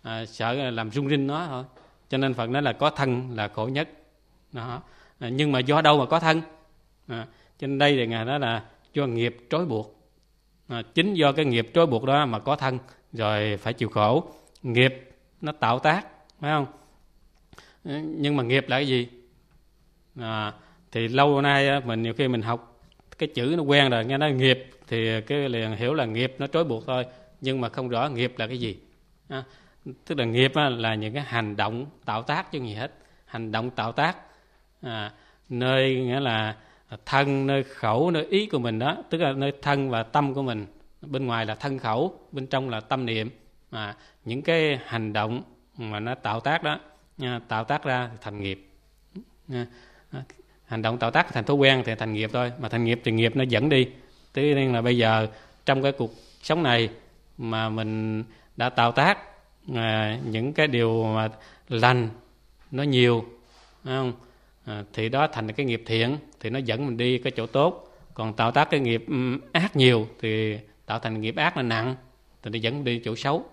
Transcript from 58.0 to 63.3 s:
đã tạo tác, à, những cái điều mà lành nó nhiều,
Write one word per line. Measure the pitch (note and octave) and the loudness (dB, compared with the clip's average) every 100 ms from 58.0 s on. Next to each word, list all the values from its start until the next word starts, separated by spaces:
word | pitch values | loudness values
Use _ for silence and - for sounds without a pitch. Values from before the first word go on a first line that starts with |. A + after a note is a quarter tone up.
| A2 A2 A2 - _ - | -2 -4 -6 -16 _ -4
đã | B2 | -2
tạo | - A#2 | 2 2
tác, | A#2+ D#3 G#3 - - _ _ - B2 | 4 2 2 -6 -20 _ _ -6 -2
à, | A2+ A2 G#2+ A#2 C3+ | 0 0 0 -2 -4
những | A2 B2+ | -4 -2
cái | D3+ D3+ | 0 2
điều | B2 A2+ A2+ | 2 2 2
mà | A2 A2 A2 - - - _ | 0 0 -2 -6 -20 -20 _
lành | A#2 A#2+ B2+ A2+ A2+ _ _ _ _ - | 4 4 4 0 -6 _ _ _ _ -10
nó | C3 | -4
nhiều, | D3 B2+ A#2+ A#2 A2 | 2 4 6 4 -2